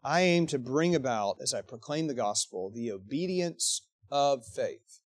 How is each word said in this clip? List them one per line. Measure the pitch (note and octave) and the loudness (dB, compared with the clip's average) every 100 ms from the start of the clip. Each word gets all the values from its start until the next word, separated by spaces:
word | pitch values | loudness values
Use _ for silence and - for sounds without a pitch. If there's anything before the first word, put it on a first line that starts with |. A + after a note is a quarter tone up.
I | C3+ D#3+ | 2 4
aim | F#3 E3+ E3 | 6 6 4
to | C#3+ | 0
bring | A#2+ C#3 E3+ | 0 2 4
about, | E3+ C3 A2+ G2+ - | 2 2 0 0 -2
as | - | -4
I | A2+ | -4
proclaim | G2 A2+ - D3 D#3+ | -6 -16 -6 -4 -2
the | |
gospel, | B2 G#2 G#2 - G2+ F#2+ | -2 -2 0 -4 -6 -8
the | A2+ A#2 | -6 -6
obedience | G2 G2 C3+ F3+ F#3 F3 D#3+ - - _ _ _ | -6 -6 -4 -2 -2 -2 -2 -4 -4 _ _ _
of | C#3+ C#3+ C#3 A2 | 0 2 2 -4
faith. | - A2+ A#1+ _ - _ | -6 -6 -6 _ -20 _